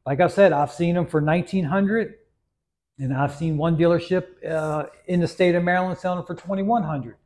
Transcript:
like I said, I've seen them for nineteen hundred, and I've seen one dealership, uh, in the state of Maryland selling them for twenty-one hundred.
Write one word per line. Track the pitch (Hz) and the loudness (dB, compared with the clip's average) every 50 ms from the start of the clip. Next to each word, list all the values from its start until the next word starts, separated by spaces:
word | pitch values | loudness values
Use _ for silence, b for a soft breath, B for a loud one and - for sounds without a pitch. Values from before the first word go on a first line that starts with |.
| _ | _
like | 131 143 127 | -4 0 2
I | 180 | 2
said, | 165 - 196 202 180 | 2 6 6 6 6
I've | 151 143 147 - - | 6 4 0 -2 -2
seen | - 170 170 170 | -2 0 0 0
them | 180 165 | 0 -2
for | - - 151 | 0 0 0
nineteen | 147 156 160 180 - - 190 190 160 | 2 2 2 0 0 -2 -2 -2 -2
hundred, | 139 180 196 196 196 220 226 202 - - - _ _ _ _ _ _ _ _ _ _ _ _ _ _ _ | 0 0 0 2 2 0 -2 -2 -4 -10 -18 _ _ _ _ _ _ _ _ _ _ _ _ _ _ _
and | - 135 131 139 | -6 -4 -4 0
I've | 131 143 143 143 | 0 -2 -2 -2
seen | - 165 160 156 | -4 -4 -2 -2
one | 147 160 170 165 | 0 0 0 2
dealership, | 156 170 170 170 165 170 - 185 185 180 - - _ - | 4 4 4 2 2 0 0 -2 -2 -2 -4 -14 _ -10
uh, | 160 160 156 156 156 151 151 143 - - _ _ | -6 -4 -4 -4 -2 -4 -4 -6 -8 -12 _ _
in | - 180 175 | -2 0 0
the | 170 156 | 0 0
state | - - 185 180 170 | 0 2 2 2 4
of | 175 175 | 2 2
Maryland | 175 180 185 185 185 180 - | 0 0 0 0 -2 -6 -6
selling | - 180 180 | -4 -4 -4
them | 180 - | -4 -6
for | - 170 | -10 -12
twenty-one | - - 180 196 190 196 208 240 233 170 | -12 -8 -6 -4 -4 0 0 0 0 0
hundred. | 156 156 135 110 117 - _ _ | -2 -6 -6 -8 -10 -16 _ _